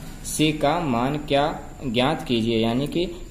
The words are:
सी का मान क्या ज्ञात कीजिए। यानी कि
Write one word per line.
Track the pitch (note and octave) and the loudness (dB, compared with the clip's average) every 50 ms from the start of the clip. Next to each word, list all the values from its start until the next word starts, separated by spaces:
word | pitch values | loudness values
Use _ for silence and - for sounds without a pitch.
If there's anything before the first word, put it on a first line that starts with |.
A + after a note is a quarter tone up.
| - - - - - | -12 -14 -12 -10 -8
सी | - - - D#3 D#3 D3+ | -4 0 2 2 2 2
का | D3+ C#3+ C#3+ D#3+ F3 | 2 2 2 2 2
मान | E3 C#3 A#2 A#2 B2 C#3 D3+ D3 | 0 0 0 2 2 0 0 -2
क्या | D3 - C#3 C#3 D3 D#3+ - - - - - - - | -2 0 2 2 2 2 -2 -4 -10 -14 -12 -8 -6
ज्ञात | B2+ G#2+ A#2+ B2+ C#3+ E3 C3 - | -2 2 2 2 2 0 -2 -2
कीजिए। | - A#2+ A2+ A2 A#2 A#2 A2 | 0 0 2 2 2 2 2
यानी | A2+ A2+ A#2+ C3 D3 | 2 2 2 0 0
कि | C#3+ - E3+ F3 - - - - - | 0 -2 -2 -2 -2 -6 -10 -14 -10